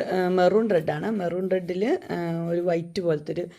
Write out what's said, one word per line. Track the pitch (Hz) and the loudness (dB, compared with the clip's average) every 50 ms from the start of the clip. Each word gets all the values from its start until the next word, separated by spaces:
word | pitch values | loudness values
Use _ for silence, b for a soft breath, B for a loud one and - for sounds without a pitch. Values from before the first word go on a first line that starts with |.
| - - | 4 2
ഏഹ്, | 185 185 185 180 | 0 2 2 2
മെറൂൺ | 185 185 180 180 180 220 226 220 | 4 6 6 6 6 4 4 4
റെഡാണ്. | 196 165 156 160 151 151 170 208 226 | 2 2 2 0 -2 -2 -2 -2 -2
മെറൂൺ | 208 180 170 170 185 190 185 | -2 -2 -2 -2 -2 -2 0
റെഡിൽ, | 190 185 180 170 180 185 202 254 349 - - - | 0 0 0 -2 -2 -2 0 0 0 -2 -2 -6
ഏഹ്, | 175 175 170 170 165 165 165 | -4 -4 -2 -2 -2 -2 -2
ഒരു | 165 170 175 | -2 -2 0
വൈറ്റ് | 175 180 170 170 170 170 170 208 | 0 0 0 0 -2 -4 -6 -2
പോലത്തെ | 175 170 156 151 151 160 165 | 0 0 0 0 -2 -6 -6
ഒരു | 165 175 175 B | -6 -6 -8 B